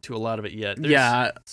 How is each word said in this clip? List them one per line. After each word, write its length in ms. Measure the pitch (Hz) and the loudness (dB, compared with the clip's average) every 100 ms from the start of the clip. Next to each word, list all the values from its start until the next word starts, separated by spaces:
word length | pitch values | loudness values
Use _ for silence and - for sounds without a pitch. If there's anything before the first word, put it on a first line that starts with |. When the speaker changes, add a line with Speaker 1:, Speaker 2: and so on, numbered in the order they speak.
Speaker 1:
to 120 | - 113 | -8 -6
a 40 | |
lot 180 | 113 110 | -4 -4
of 80 | 104 | -6
it 60 | |
yet. 240 | 107 101 101 | -6 -6 -2
There's, 140 | 151 | 2
Speaker 2:
Yeah, 400 | 143 120 123 123 - - | 4 4 4 0 -4 -16